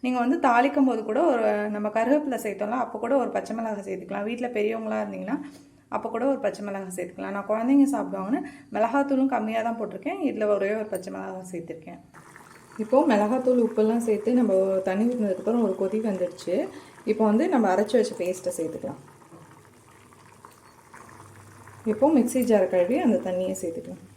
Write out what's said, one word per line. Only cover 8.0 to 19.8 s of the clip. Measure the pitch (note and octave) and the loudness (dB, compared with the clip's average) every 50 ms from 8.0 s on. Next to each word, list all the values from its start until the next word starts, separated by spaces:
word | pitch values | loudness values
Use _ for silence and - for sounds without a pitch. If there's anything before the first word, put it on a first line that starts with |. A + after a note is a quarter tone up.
| G3 - G3 F#3+ F#3+ G3 B3 E4+ - - - - - - - | -4 -4 -6 -8 -4 -4 -4 -4 -4 -8 -14 -18 -20 -8 -2
மிளகாத்தூளும் | G#3 A3 A3+ A#3 C#4+ C#4 C#4 C#4 C4 C4 C4+ B3+ | 0 0 2 2 0 0 2 2 2 2 2 0
கம்மியா | A#3 G#3+ A3 A3 A3+ A3 A#3 | -2 -2 -2 -4 -2 -2 -2
தான் | A3+ A3+ | -4 -4
போட்டிருக்கேன், | G#3+ G3+ - F#3+ - D4 F4+ G4 F4+ C4+ | -6 -8 -8 -8 -8 -6 -6 -2 -4 -4
இதுல | G#3 G#3 G#3+ G#3 G#3 | -2 -2 0 0 2
ஒரே | G3 G3 G3 G#3+ A3+ | 0 0 -2 -2 -2
ஒரு | G#3+ G#3+ - | -4 -6 -8
பச்சை | F3+ F#3 G3 F#3+ | -10 -10 -10 -10
மிளகாய் | F#3+ F#3+ F#3+ F#3+ F#3 F#3 F#3 F#3 | -10 -10 -10 -10 -12 -12 -12 -12
சேர்த்திருக்கேன். | E3+ E3 E3 E3 - - - F3 - - - _ - - - - - - - - - - - - - A3 | -12 -10 -10 -14 -14 -14 -16 -18 -18 -20 -20 _ -20 -20 -20 -20 -20 -20 -20 -20 -20 -20 -20 -10 -8 -4
இப்போ | G#3+ - C4+ D#4 D#4+ | 4 4 4 6 6
மிளகாத்தூள், | A#3 G3+ G#3 G#3 A#3+ C4 B3 B3+ B3+ B3 A#3 | 6 4 4 4 2 2 2 4 4 4 4
உப்பெல்லாம் | A3 - - G#3+ A3 A3+ A#3+ A#3 A#3 | 2 4 2 2 4 4 2 2 2
சேர்த்து | G#3+ G3+ - A3+ B3 B3 | 0 0 2 2 4 4
நம்ம | B3 G#3 F#3+ F#3+ F#3+ F#3+ F#3+ F#3+ F#3+ G3 | 4 4 4 4 4 4 2 0 0 0
தண்ணி | F#3+ G3 A3 A#3+ | 0 2 2 0
ஊத்துனதுக்கப்புறம் | B3 A#3+ G#3+ G3+ F#3 F3+ - G3+ A3+ A#3+ A#3 G3 | 2 0 0 0 -2 -2 -2 0 0 2 2 0
ஒரு | F#3 - | 0 0
கொதி | G3 F#3+ G3+ A3 A3 A3+ | -2 -2 -2 -2 -2 -2
வந்துடுச்சு. | G3 F#3 F3+ F3 - - - - F3 G#3+ E4 F#4+ - - - - - - - - G#3+ | -2 -2 -2 -4 -4 -8 -6 -2 -2 -2 -2 -4 -8 -14 -20 -20 -20 -12 -4 -4 0
இப்போ | G#3+ A3 G#3+ | 2 2 4
வந்து | G#3 A3 D4+ F#4 F4+ | 4 4 2 2 2
நம்ம | B3+ A3 G3 F#3 | 2 4 4 4
அரைச்சு | F#3+ G#3+ G#3+ - B3 | 2 2 2 2 2
வச்ச | G#3+ - - - | 2 2 -2 -6
பேஸ்ட்டை | F3+ E3+ F#3 - - F3+ F3 - | -4 -4 -4 -4 -6 -6 -6 -4
சேர்த்துக்கலாம். | E3 D#3 D#3+ D3+ - F3+ - - - - - - - - - - - - - - - - - - | -6 -6 -6 -8 -10 -10 -10 -12 -16 -20 -20 -20 -20 -20 -20 -20 -20 -20 -20 -20 -20 -20 -20 -20